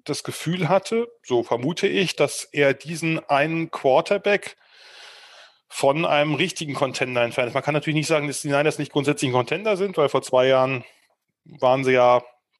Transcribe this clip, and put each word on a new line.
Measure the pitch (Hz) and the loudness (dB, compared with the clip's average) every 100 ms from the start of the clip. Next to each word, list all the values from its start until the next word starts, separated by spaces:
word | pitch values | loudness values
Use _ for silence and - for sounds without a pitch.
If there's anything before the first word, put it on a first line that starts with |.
das | - 139 | -10 -8
Gefühl | - - 156 180 160 | -8 -8 -6 -2 2
hatte, | 190 - 226 233 - | 0 0 -4 -4 -8
so | - 120 | -2 -2
vermute | 117 120 139 175 202 | 0 -2 -2 -2 -2
ich, | 196 170 | 0 -2
dass | - 143 - - | 0 -2 -2 -6
er | 147 139 | 0 0
diesen | 131 151 165 165 160 - | 0 -6 -6 -4 -4 0
einen | 139 156 165 160 | 0 0 -2 -6
Quarterback | - 135 139 - 202 202 196 - - _ _ - - - - - - - _ _ | -2 2 2 2 -2 0 -2 -4 -20 _ _ -20 -20 -20 -20 -20 -20 -20 _ _
von | - 139 151 | -2 0 2
einem | 170 147 151 143 | 2 2 2 0
richtigen | 175 - 156 | -2 -4 -8
Contender | 131 135 120 127 120 | -4 -2 -2 -2 0
entfernt | 117 131 120 | -2 0 -2
ist. | |
Man | 135 | -2
kann | 147 | -2
natürlich | 147 156 151 | -2 0 -2
nicht | 139 | 0
sagen, | 156 143 | 0 -2
dass | 135 | -6
die | 147 | -2
Niners | 143 151 - | 0 0 0
nicht | 147 | -4
grundsätzlich | 147 135 143 135 | -2 0 0 0
ein | |
Contender | 127 123 165 220 185 | 0 0 -2 -2 -2
sind, | 196 175 | -2 0
weil | 139 | 2
vor | 135 | 0
zwei | - 127 131 | 0 2 4
Jahren | 131 131 131 - _ _ _ _ _ | 4 2 -2 -10 _ _ _ _ _
waren | _ - 127 135 | _ -2 2 2
sie | 131 | 4
ja | 127 123 123 - _ _ | 6 6 4 0 _ _